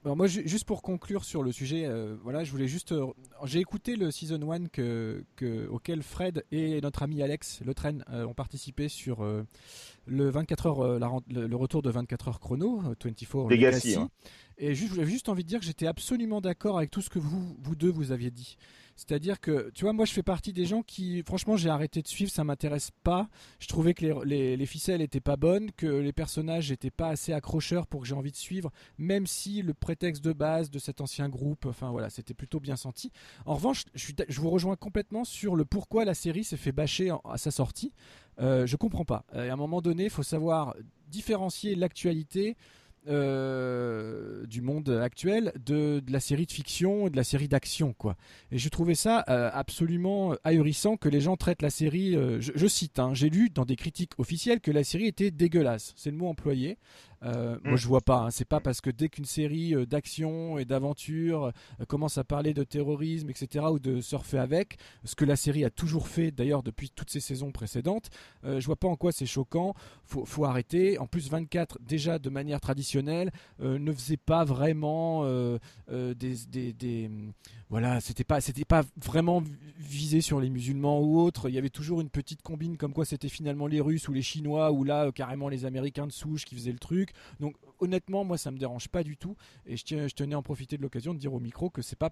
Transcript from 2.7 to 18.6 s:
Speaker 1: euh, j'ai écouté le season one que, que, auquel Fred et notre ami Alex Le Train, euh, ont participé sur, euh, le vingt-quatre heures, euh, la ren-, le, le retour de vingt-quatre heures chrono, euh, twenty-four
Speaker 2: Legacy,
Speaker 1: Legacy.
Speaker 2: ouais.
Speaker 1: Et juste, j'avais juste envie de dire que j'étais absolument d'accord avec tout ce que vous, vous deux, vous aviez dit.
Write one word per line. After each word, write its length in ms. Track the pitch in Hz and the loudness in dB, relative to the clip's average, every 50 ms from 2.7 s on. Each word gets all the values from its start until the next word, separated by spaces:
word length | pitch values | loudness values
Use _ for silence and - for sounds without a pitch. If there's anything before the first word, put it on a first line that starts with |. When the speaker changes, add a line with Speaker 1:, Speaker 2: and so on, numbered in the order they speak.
| 139 175 - - 170 | -2 -4 -4 -2 -2
Speaker 1:
euh, 140 | 156 135 131 127 - - - - - 139 | -2 -2 -2 -6 -10 -18 -20 -18 -10 -10
j'ai 140 | 135 131 165 | -2 0 0
écouté 380 | 185 - - 208 _ - 240 | 0 0 -4 -6 _ -4 -2
le 160 | 220 190 156 147 | 0 0 -2 -2
season 280 | - - 151 160 156 147 | -4 -6 -6 -4 -4 -4
one 260 | 151 165 170 175 170 | -4 -4 -4 -4 -6
que, 560 | - - 127 120 117 117 113 110 110 - - _ _ | -4 -2 -2 0 0 -2 -2 -4 -6 -8 -10 _ _
que, 320 | - 131 123 117 113 110 | -6 -4 -4 -4 -4 -4
auquel 360 | - - 117 _ - 170 160 143 | -6 -6 -8 _ -4 -4 -4 -6
Fred 400 | - - - 180 185 175 156 - _ - | -8 -6 -4 -2 -2 -2 -4 -6 _ -4
et 280 | 156 160 156 156 151 | -2 0 0 0 0
notre 220 | 143 143 139 - 147 | -2 -4 -4 -4 -4
ami 180 | 143 156 143 | -2 -2 0
Alex 400 | 143 139 143 151 - - - - 127 | 0 0 -2 -4 -6 -10 -12 -8 -6
Le 80 | 117 135 | -6 -6
Train, 240 | - - 147 151 143 - - 120 | -2 -2 -4 -4 -4 -8 -8 -6
euh, 120 | 120 117 | -6 -4
ont 80 | 113 120 | -6 -4
participé 560 | - 135 - - 139 - - 131 - 147 151 | -6 -8 -8 -8 -10 -12 -10 -6 -4 -4 -4
sur, 360 | - - - - 120 110 107 | -4 -6 -6 -6 -4 -2 -2
euh, 200 | 104 107 107 110 110 _ - - - - - - - - _ _ | -2 -2 -2 -4 -6 _ -20 -20 -20 -20 -20 -20 -20 -20 _ _
le 240 | - 127 135 143 139 | -4 0 2 2 4
vingt-quatre 360 | 127 147 160 - 165 - - | 2 0 0 0 -2 0 2
heures, 140 | 170 151 135 | 0 2 4
euh, 180 | 131 127 123 120 | 2 2 2 2
la 80 | 120 120 | 0 0
ren-, 160 | 123 127 123 - | -2 -2 -4 -4
le, 200 | 123 120 117 113 | -6 -4 -2 -2
le 80 | 117 | 0
retour 260 | 123 131 127 - - 139 | 0 0 2 0 0 2
de 80 | 131 | 2
vingt-quatre 380 | 113 123 123 - - 120 - - | 0 0 -2 -4 -6 -6 -4 -4
heures 100 | 113 - | -6 -6
chrono, 420 | - - 127 131 170 226 254 220 185 147 | -4 -4 -2 0 2 0 0 0 -2 -4
euh, 60 | 113 | -4
twenty-four 560 | - - 120 113 - 123 - - 135 131 113 | -4 -6 -8 -8 -8 -12 -4 -2 -2 4 6
Speaker 2:
Legacy, 380 | 120 117 127 127 127 127 120 120 | 8 8 10 8 8 6 4 2
Speaker 1:
Legacy. 100 | 101 90 | 2 2
Speaker 2:
ouais. 80 | - 277 _ _ _ - - - - - - - | 2 -2 _ _ _ -20 -20 -20 -20 -20 -12 -6
Speaker 1:
Et 160 | - 147 147 | -2 -2 0
juste, 180 | 131 196 220 185 | 0 -2 -2 0
j'avais 160 | 180 160 151 | 0 0 0
juste 180 | 196 262 - - | 0 -2 -2 -2
envie 140 | 202 180 180 | -2 -2 -2
de 60 | 160 | -2
dire 100 | 190 233 | -4 -4
que 80 | 190 | -4
j'étais 220 | 165 160 - 165 160 | -4 -4 -2 -2 -2
absolument 520 | - - - - 254 247 233 220 214 208 | -2 -2 -4 -2 -2 0 0 0 -2 0
d'accord 380 | 185 185 175 _ - 208 202 175 | 0 -2 -2 _ 0 0 2 2
avec 140 | 156 147 - | 0 0 -2
tout 80 | 202 190 | -4 -6
ce 80 | - | -2
que 80 | - 185 | -2 -2
vous, 380 | 156 147 160 190 180 180 - - | -2 0 -2 -2 -4 -6 -10 -10
vous 140 | 135 135 165 | -6 -6 -4
deux, 160 | 151 156 180 | 2 2 2
vous 220 | 180 156 151 131 131 | 2 2 0 -2 -2
aviez 180 | 123 120 123 | -2 -2 -4
dit. 260 | 120 120 123 - - _ | -6 -8 -16 -18 -18 _